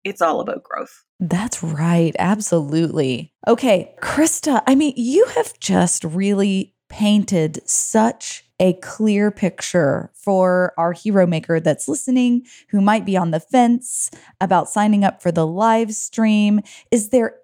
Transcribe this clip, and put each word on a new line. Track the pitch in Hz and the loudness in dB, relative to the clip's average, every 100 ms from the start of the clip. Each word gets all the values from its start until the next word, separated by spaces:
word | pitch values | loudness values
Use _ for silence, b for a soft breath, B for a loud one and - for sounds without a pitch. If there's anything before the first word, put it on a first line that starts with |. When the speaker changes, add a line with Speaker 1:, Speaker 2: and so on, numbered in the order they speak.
Speaker 1:
it's | 196 190 | -12 -2
all | 170 151 | -2 -2
about | - - | -4 -8
growth. | - - - _ _ _ | -10 -12 -12 _ _ _
Speaker 2:
That's | 175 175 226 - | -4 -2 -4 -8
right. | 165 151 165 170 165 - | -8 -2 0 2 2 0
Absolutely. | 180 208 208 170 143 156 165 - 135 123 156 _ - | -2 -2 0 -2 0 -2 -2 -2 -2 -4 -8 _ -2
Okay, | 233 262 190 - - | 0 2 0 -2 -10
Krista, | - - 320 - 311 247 - | -6 0 0 0 -2 0 2
I | |
mean, | 269 302 247 | 2 2 -2
you | 240 294 508 | 0 2 2
have | - 453 - | 0 -6 -8
just | - 185 175 - | -2 0 2 -2
really | 165 165 196 202 202 190 - _ _ | -6 -4 -2 0 0 0 -4 _ _
painted | - 208 208 196 190 156 151 - | -2 2 2 2 0 0 -4 -6
such | - - 226 226 - - - _ _ | -4 0 0 0 -2 -12 -16 _ _
a | 185 | 0
clear | 180 - - 214 202 208 | 0 -6 -4 0 2 0
picture | 202 185 - - 180 143 - - | 0 -4 -4 -4 0 2 0 -6
for | _ - 190 185 180 180 - | _ -2 2 2 2 0 -2
our | 170 | -4
hero | 175 214 196 180 | -2 -2 2 2
maker | 160 160 165 | 0 -2 0
that's | 165 151 - | 0 -2 -4
listening, | 302 - 254 247 240 247 B B | -6 0 0 2 0 -2 B B
who | 208 | 0
might | 196 214 | 2 2
be | 190 185 | 0 -2
on | 170 | 0
the | 160 | -4
fence | - 254 240 240 - - - B B _ | 0 2 4 2 -2 -8 -8 B B _
about | 190 185 - | 0 0 0
signing | - 214 208 | 0 2 4
up | 196 - | 2 0
for | 180 | -2
the | 165 160 | 0 -2
live | 175 226 226 226 | 0 2 2 0
stream. | 214 - - 220 214 208 208 - B B | -6 -10 -2 2 2 2 2 -2 B B
Is | 240 214 | -2 2
there | 254 226 - | 0 0 -6